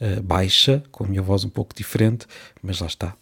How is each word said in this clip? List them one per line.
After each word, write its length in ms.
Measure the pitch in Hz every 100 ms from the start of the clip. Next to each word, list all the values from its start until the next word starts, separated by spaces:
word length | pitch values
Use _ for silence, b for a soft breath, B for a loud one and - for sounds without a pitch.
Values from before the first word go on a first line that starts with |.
eh, 200 | 107 98
baixa, 640 | 95 90 95 - - 139 143
com 140 | -
a 40 | 98
minha 140 | 98
voz 220 | 95 101
um 40 | 98
pouco 260 | - 104
diferente, 520 | - 98 107 110 113 - B B B
mas 180 | 95 87
lá 80 | 82
está, 280 | - 87 -